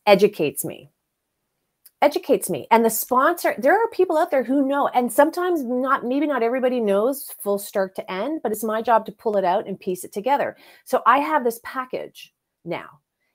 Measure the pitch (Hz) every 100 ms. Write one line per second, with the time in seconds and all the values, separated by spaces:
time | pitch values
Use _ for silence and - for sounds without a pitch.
0 | - 202 208 - 147 - 151 - 143 _
1 | _ _ _ _ _ _ _ _ _ _
2 | 285 359 359 214 - 151 - 226 226 220
3 | - 247 294 349 330 - 262 392 466 -
4 | 370 311 330 269 233 277 269 277 262 247
5 | 240 - 302 311 359 339 240 247 262 262
6 | 233 269 302 262 226 254 254 254 214 196
7 | 233 277 - - 202 202 202 208 190 -
8 | - 185 240 311 233 214 220 220 233 226
9 | 220 - 226 202 185 190 - 190 - 180
10 | - 208 208 277 127 - - - - 247
11 | 220 254 294 311 240 226 - 262 254 -
12 | 76 - - _ _ _ 170 151 82 -
13 | _ _ _